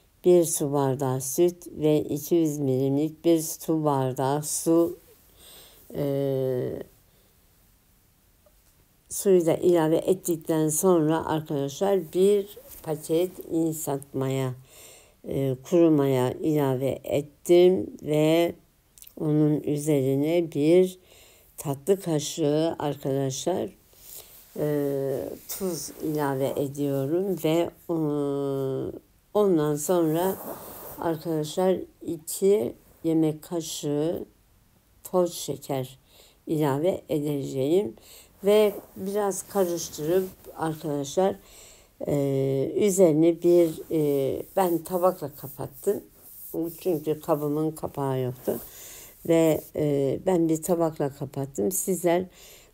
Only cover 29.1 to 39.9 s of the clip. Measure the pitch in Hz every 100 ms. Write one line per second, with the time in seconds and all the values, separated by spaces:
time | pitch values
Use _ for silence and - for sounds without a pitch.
29.1 | _ _ 208 202 160 151 147 - 180 160
30.1 | 156 190 - - - - - - - 170
31.1 | 160 170 156 151 185 185 175 - _ -
32.1 | 165 - - 196 208 240 - - _ 165
33.1 | 160 156 156 - 175 160 - 151 147 160
34.1 | 196 - _ _ _ _ _ _ _ -
35.1 | 185 175 - - 139 - 135 127 - _
36.1 | - - _ - 156 151 143 175 202 -
37.1 | 151 147 143 139 135 135 180 220 - -
38.1 | - - _ 196 214 208 196 - 208 196
39.1 | 202 202 185 - 202 180 170 -